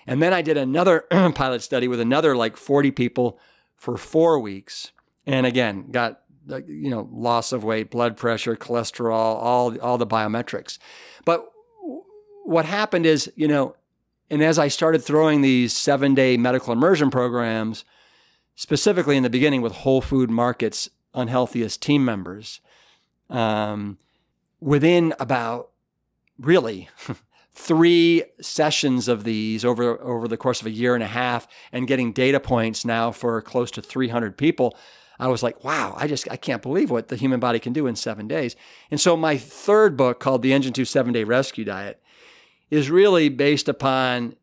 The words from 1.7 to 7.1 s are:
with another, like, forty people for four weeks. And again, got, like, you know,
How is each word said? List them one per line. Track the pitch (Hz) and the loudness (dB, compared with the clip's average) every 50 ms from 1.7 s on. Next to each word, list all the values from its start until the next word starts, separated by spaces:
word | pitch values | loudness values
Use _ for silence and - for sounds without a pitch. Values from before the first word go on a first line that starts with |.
| 139 127 123 127 | -2 0 0 0
with | 123 117 | 0 0
another, | 117 117 131 147 156 156 131 | 0 2 2 4 4 2 2
like, | 123 113 113 - - | 2 0 -2 -4 -6
forty | - - 139 143 143 135 | -4 0 2 2 2 2
people | 131 - 123 120 - 131 123 117 98 _ _ _ _ _ _ _ _ | 0 0 -2 -2 0 0 -2 -2 -2 _ _ _ _ _ _ _ _
for | _ - - 120 110 | _ -10 -8 -8 -8
four | - - - 160 165 170 160 139 | -8 -2 2 2 4 4 4 2
weeks. | 113 104 98 98 - - - - - - _ _ _ _ _ _ - | 0 -4 -10 -14 -14 -16 -16 -16 -16 -16 _ _ _ _ _ _ -6
And | 143 135 131 127 | -4 -2 0 0
again, | 127 120 127 123 110 98 98 - - | 0 0 0 0 -2 -2 -6 -8 -6
got, | 120 123 120 113 - - _ _ _ _ _ | -4 -2 -2 -2 -4 -10 _ _ _ _ _
like, | 143 135 131 - - | -12 -12 -12 -12 -12
you | 147 156 147 139 | -12 -8 -6 -6
know, | 123 107 104 - | -4 -6 -6 -10